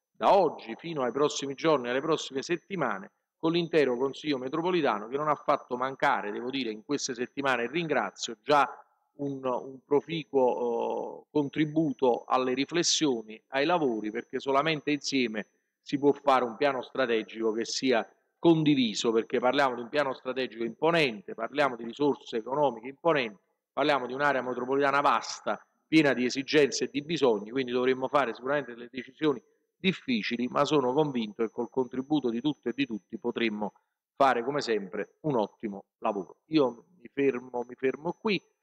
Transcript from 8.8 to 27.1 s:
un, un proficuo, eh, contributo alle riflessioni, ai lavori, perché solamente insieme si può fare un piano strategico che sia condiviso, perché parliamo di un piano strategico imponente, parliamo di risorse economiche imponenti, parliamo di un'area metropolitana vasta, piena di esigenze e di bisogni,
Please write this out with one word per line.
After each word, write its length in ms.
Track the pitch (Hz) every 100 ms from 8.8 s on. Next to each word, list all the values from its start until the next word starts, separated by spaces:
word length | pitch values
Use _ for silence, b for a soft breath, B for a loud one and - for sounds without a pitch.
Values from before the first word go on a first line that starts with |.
| _ _ _ -
un, 280 | 143 135
un 340 | 131 123 135 131
proficuo, 1400 | - 143 - 160 139 135 127 - 120 117 113 113 113 113
eh, 60 | -
contributo 960 | 151 139 147 151 156 156 - 131 - -
alle 280 | 127 127
riflessioni, 840 | 127 139 170 156 - 156 117 107 110 _
ai 180 | 135 151
lavori, 440 | 175 139 110 107
perché 300 | 113 - 131
solamente 500 | 135 135 156 151 -
insieme 560 | 147 - 135 117 107 - _ _ _
si 180 | - 143
può 140 | 143
fare 320 | 139 143 127
un 120 | 120 107
piano 260 | 143 127
strategico 680 | 113 131 127 110 104 110 113
che 140 | 110 110
sia 420 | - 135 113 - _ _ _
condiviso, 760 | 170 160 151 139 117 95 120
perché 260 | 113 - 123
parliamo 380 | 123 139 135 120
di 60 |
un 60 | 117
piano 220 | 147 139
strategico 500 | 123 127 127 123 117
imponente, 680 | 113 - 156 165 139 107 -
parliamo 420 | 110 113 139 139 117
di 80 |
risorse 540 | 117 117 139 120 - 117
economiche 500 | 113 143 143 113 127
imponenti, 500 | 139 170 151 117 98 _ _ _
parliamo 340 | 135 151 139 123
di 80 |
un'area 260 | 131 147 131
metropolitana 600 | 123 123 123 139 139 139
vasta, 600 | 143 113 - - 117 101 _ _ _
piena 280 | 156 143
di 100 | 120
esigenze 600 | 123 131 139 151 135 -
e 40 | 127
di 120 | 139
bisogni, 480 | 147